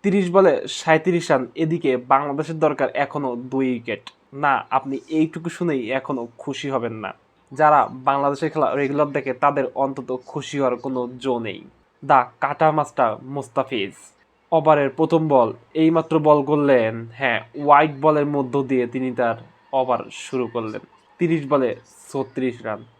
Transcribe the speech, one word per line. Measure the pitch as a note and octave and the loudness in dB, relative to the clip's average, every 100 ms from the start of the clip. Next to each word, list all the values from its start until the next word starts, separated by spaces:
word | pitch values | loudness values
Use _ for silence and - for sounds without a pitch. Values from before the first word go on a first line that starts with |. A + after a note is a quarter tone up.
তিরিশ | G3+ G3+ F3+ F#3 | 2 2 4 4
বলে | F#3 C#3 - - | 4 2 -4 -6
সাঁইত্রিশ | - D#3+ E3 E3+ D#3+ | 2 2 4 -2 2
রান, | C#3 B2 - | 0 0 -4
এদিকে | D#3+ E3+ C#3+ B2+ B2 | -2 0 0 0 2
বাংলাদেশের | C#3 D3 C#3 D#3 D#3+ | 2 2 -4 -6 0
দরকার | D3+ C#3+ C3+ - | 0 0 -2 -2
এখনো | C#3 D3+ C3+ A#2+ B2+ | -4 -4 -6 -6 -4
দুই | C3+ C3 | -2 0
উইকেট। | A#2+ A2+ G#2 - _ _ C#3 | -2 -6 -8 -10 _ _ -4
না, | D3 B2+ - C3 | 0 0 -2 -4
আপনি | C#3 C3+ - D#3+ | -4 -10 -4 0
এইটুকু | D#3+ D#3+ E3 - | 0 -2 -10 -4
শুনেই | F3 C#3 A2 C3 | -2 -2 -2 -6
এখনো | - C3+ A#2 - | -4 -6 -6 -12
খুশি | - C3+ C#3+ | -10 -8 -4
হবেন | C3+ A#2 A2 | -4 -4 -8
না। | G#2 - _ _ _ | -12 -14 _ _ _
যারা | C3+ D3+ D3 A2+ C3 C3 | 2 4 4 2 -2 -2
বাংলাদেশের | C#3 C#3 C#3+ D#3+ | 0 0 0 -4
খেলা | D#3 C#3 C3 | 0 0 0
রেগুলার | C#3 D3 D3 C#3+ | -2 0 0 -2
দেখে | C3+ B2 | -6 0
তাদের | C#3+ C#3+ C3 - | 0 0 -4 -2
অন্তত | C#3 C3+ B2 B2+ - | -4 -4 -8 -10 -8
খুশি | D3+ C3+ C#3+ | -12 -8 -2
হওয়ার | C3 B2 | -2 -2
কোনো | C#3 B2+ B2 B2+ | -6 -6 -6 -6
জো | C3 A#2+ A2 | -4 -4 -4
নেই। | F#2 - _ _ _ | -10 -16 _ _ _
দা | C#3+ C#3 B2 _ | 2 2 2 _
কাটা | C#3 D3 D#3 D#3 | -6 2 2 2
মাস্টার | C#3+ - A#2 G#2+ C3 | -4 0 0 -2 -8
মোস্তাফিজ। | C#3 B2+ - C3 A#2+ G2 - - _ _ _ _ | -10 -6 -6 -4 -4 -6 -10 -20 _ _ _ _
ওভারের | D#3+ D#3 D3+ C#3 - | 2 4 4 2 0
প্রথম | D#3+ E3 D#3 | 2 2 4
বল, | C#3 A2 - _ D#3+ | 4 4 -2 _ 2
এইমাত্র | D#3+ E3 D#3+ D#3+ D3+ | 2 2 0 2 4
বল | D3 C#3 | 4 4
করলেন, | D3+ C#3+ B2+ A2 A2+ A2+ A#2 | 2 4 4 2 -4 -12 -4
হ্যাঁ, | C3+ A2+ - - | -2 -2 -6 -6
হোয়াইট | D3 C#3+ D#3 C3+ | 6 6 6 2
বলের | D#3 D3+ D3 | 2 2 0
মধ্য | C#3+ C3 C#3 B2+ | -2 -2 -2 0
দিয়ে | C3 A#2+ | 0 -2
তিনি | C3 C3 B2 | -4 -6 -2
তার | A#2+ A2+ - _ _ C3+ | -2 -4 -10 _ _ -2
ওভার | B2+ A#2+ - - - | 0 -2 -4 -14 -8
শুরু | C3 A#2 | -4 -4
করলেন। | A#2 A2 G#2+ - _ _ _ | -4 -6 -10 -14 _ _ _
তিরিশ | E3+ E3 C#3 | 0 0 0
বলে | C#3+ B2+ G2+ _ - - | 0 0 -4 _ -20 -10
ছত্রিশ | C#3 B2 - C3 A#2 A2+ | -8 -6 -4 -6 -6 -10
রান। | G#2+ A#2 | -10 -12